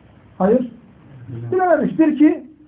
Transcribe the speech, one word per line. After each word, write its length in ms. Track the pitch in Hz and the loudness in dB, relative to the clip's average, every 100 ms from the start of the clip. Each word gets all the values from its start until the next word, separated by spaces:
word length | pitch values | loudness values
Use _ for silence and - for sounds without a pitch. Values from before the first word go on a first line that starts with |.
| _ - _ - | _ -20 _ -4
hayır 320 | 190 254 254 - - - - - - - - | 0 0 -2 -12 -20 -20 -20 -20 -16 -14 -6
dilememiştir 680 | 370 359 294 196 - 311 - | -2 0 0 -2 0 0 4
ki 280 | 311 349 - - | 2 2 -10 -20